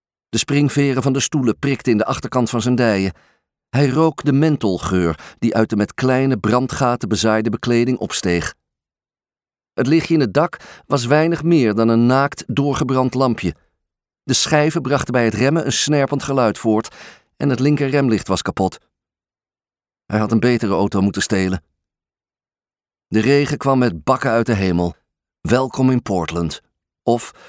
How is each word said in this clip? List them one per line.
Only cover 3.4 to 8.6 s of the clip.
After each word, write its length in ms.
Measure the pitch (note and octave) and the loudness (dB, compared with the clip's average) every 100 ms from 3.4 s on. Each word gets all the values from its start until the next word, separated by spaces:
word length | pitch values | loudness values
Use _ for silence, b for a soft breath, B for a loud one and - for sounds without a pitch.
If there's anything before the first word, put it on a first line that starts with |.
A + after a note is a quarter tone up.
| b _ _ | b _ _
Hij 200 | B2+ C#3+ | 0 2
rook 360 | C3 D#3+ - | 2 0 0
de 80 | C#3+ | 0
mentholgeur 1000 | C3+ D#3+ D3 G#2 F2 - F#2 E2+ D#2 - - | 2 2 2 0 -2 -2 0 0 -2 -10 -6
die 160 | A#2 | -2
uit 160 | A2+ A2 | 0 0
de 60 | G#2+ | 0
met 180 | G2+ | -2
kleine 440 | - C3 C3 C3+ A#2 | -2 0 0 0 0
brandgaten 720 | G#2+ B2 C3 - B2+ A#2+ G2 | 0 0 0 -2 0 0 -2
bezaaide 420 | G2+ A2 A2 A2 | 0 2 0 0
bekleding 480 | G#2+ A#2+ A#2 A#2+ B2+ | -4 0 0 0 -2
opsteeg. 560 | G#2 - F#2+ F2 - - | -4 -4 -2 -2 -2 -10